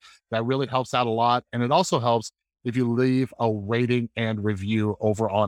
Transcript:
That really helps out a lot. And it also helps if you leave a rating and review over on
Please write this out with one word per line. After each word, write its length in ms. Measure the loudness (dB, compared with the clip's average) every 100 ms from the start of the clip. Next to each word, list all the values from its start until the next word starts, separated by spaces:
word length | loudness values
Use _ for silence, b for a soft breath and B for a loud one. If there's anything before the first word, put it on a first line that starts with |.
| B B -6
That 140 | -4
really 240 | -2 -2 -2
helps 260 | -4 -2
out 140 | -2 0
a 40 |
lot. 340 | 2 2 2 -2
And 100 | -4
it 80 | 2
also 280 | 2 2 0
helps 340 | 2 0 -2 _ _ _ -4
if 100 | -2
you 160 | 0
leave 420 | 2 2 2 0 -2
a 100 | -2
rating 600 | -2 -2 0 2 0 -2 -4
and 260 | -4 -2
review 540 | -2 -2 -2 0 0 0
over 300 | 0 0 0
on 180 | 2